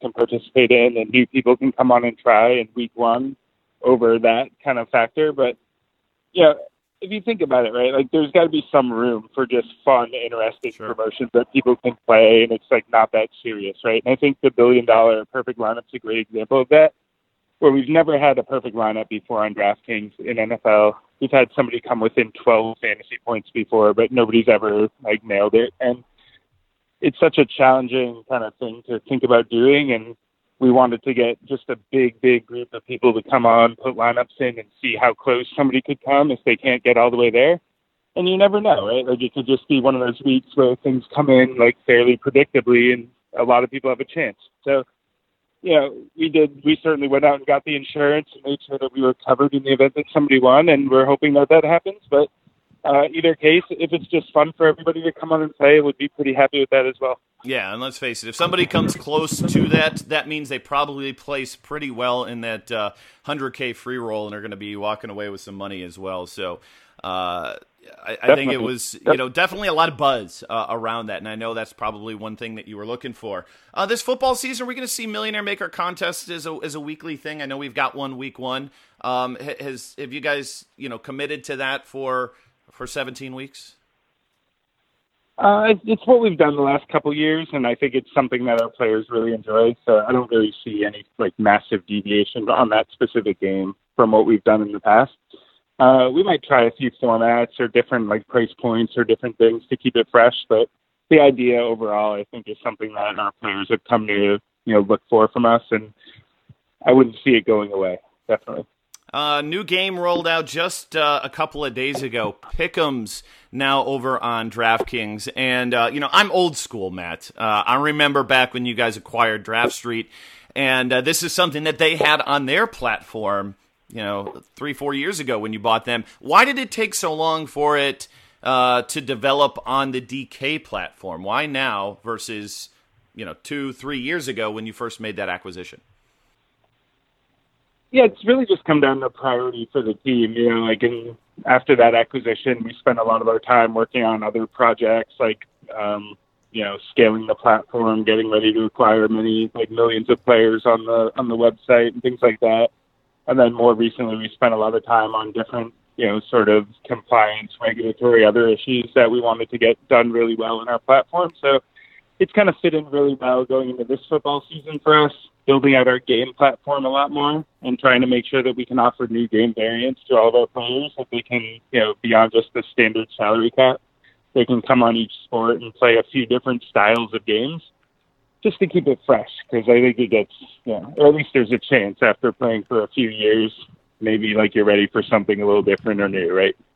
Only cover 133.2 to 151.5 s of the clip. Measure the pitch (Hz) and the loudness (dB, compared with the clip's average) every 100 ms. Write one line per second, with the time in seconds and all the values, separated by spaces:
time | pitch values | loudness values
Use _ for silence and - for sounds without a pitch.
133.2 | 101 - - 147 139 120 135 139 123 170 | -18 -16 -12 -10 -10 -12 -12 -10 -8 -8
134.2 | 135 110 107 107 110 104 117 - 110 98 | -8 -8 -6 -8 -12 -12 -12 -10 -12 -8
135.2 | 95 90 95 90 90 - _ _ _ _ | -8 -8 -10 -16 -18 -20 _ _ _ _
136.2 | _ _ _ _ _ _ _ _ _ _ | _ _ _ _ _ _ _ _ _ _
137.2 | _ _ _ _ _ _ _ 254 240 - | _ _ _ _ _ _ _ 4 4 2
138.2 | 202 254 247 381 - 151 139 135 131 - | 0 0 2 -2 2 2 2 0 -6 -6
139.2 | 135 123 127 120 113 139 110 104 135 123 | -4 -2 -4 -8 -6 -6 -4 -6 -2 0
140.2 | 113 113 117 117 113 107 120 120 117 117 | 0 0 0 0 -2 -2 -2 -4 -12 -18
141.2 | _ - - 127 - 127 117 113 117 131 | _ -14 0 0 2 4 6 4 0 -4
142.2 | 117 110 135 120 113 123 - 117 113 113 | -6 -4 -4 -4 -6 -4 -2 0 0 0
143.2 | 113 113 - 123 113 113 113 127 113 113 | 0 -2 2 2 4 0 -2 0 -2 -2
144.2 | 107 113 113 - 120 110 113 113 110 _ | -4 -6 -8 0 0 2 0 0 -2 _
145.2 | 113 107 - _ - 107 104 104 104 104 | -4 -4 -10 _ -18 -8 -6 -6 -10 -20
146.2 | _ _ _ 113 104 101 - - 113 110 | _ _ _ -8 -8 -8 -8 4 4 4
147.2 | 110 107 - 110 - 120 113 110 107 110 | -2 0 4 2 2 -2 0 0 0 0
148.2 | 113 107 110 110 110 - 110 110 107 110 | 2 2 2 0 -2 2 4 4 2 0
149.2 | 110 110 110 120 110 113 117 110 113 120 | 0 -2 -2 -4 -6 0 0 0 0 -2
150.2 | - 117 113 110 123 113 113 117 113 - | 4 4 4 2 0 0 0 0 0 -2
151.2 | 123 117 117 | -4 0 0